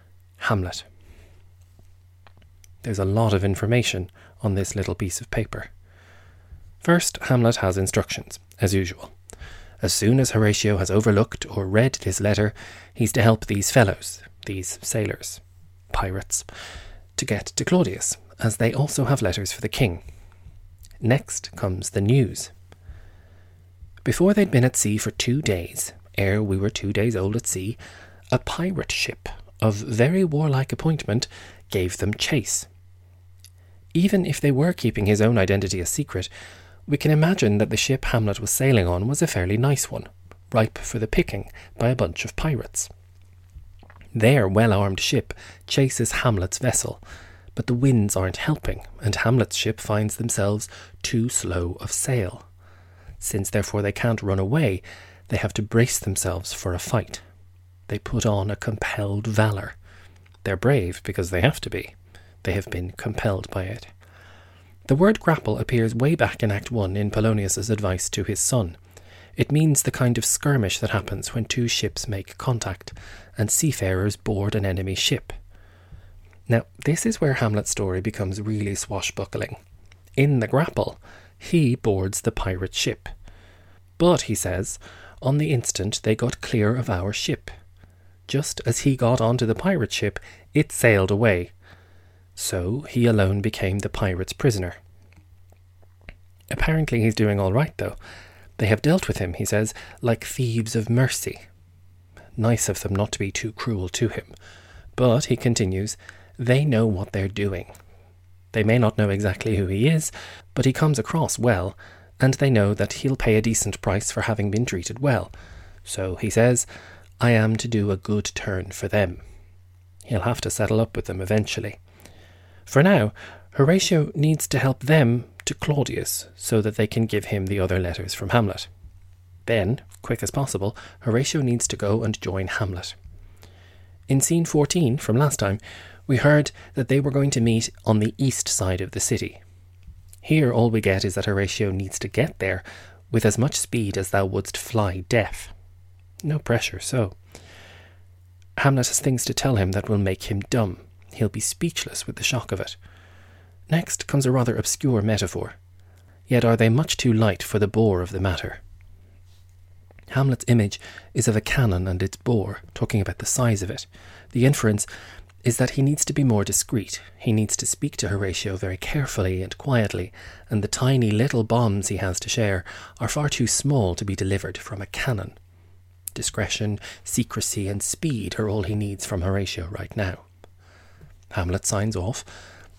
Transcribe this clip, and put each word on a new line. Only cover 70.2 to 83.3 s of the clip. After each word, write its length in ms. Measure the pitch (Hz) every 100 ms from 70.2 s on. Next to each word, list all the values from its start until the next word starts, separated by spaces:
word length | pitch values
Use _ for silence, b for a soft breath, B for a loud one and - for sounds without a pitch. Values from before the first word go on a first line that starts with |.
| -
skirmish 520 | - 147 135 98 -
that 100 | 110
happens 420 | 101 - 98 -
when 140 | - 107
two 220 | - 117
ships 380 | - 104 - -
make 300 | 98 - -
contact 560 | - 117 98 95 - B B B B -
and 120 | 208
seafarers 640 | - 156 - 95 92 104 -
board 380 | - 101 101
an 120 | 110 98
enemy 280 | 92 95
ship. 380 | 95 - 139 - - - b b b b b b b b b -
Now, 200 | 117 - -
this 220 | - 165 226
is 120 | 214
where 140 | 151
Hamlet's 360 | 127 113 104 -
story 320 | - 98 92
becomes 400 | 107 - 95 95
really 320 | 104 107 104
swashbuckling. 840 | 98 - 101 - - 98 - - - - - - - -
In 260 | - 143 135
the 80 | 107
grapple, 520 | 131 170 - - - B B B -
he 360 | - 170 135
boards 460 | 123 117 98 95 -
the 100 | -
pirate 440 | - 95 92 95
ship. 340 | - - 107 - - b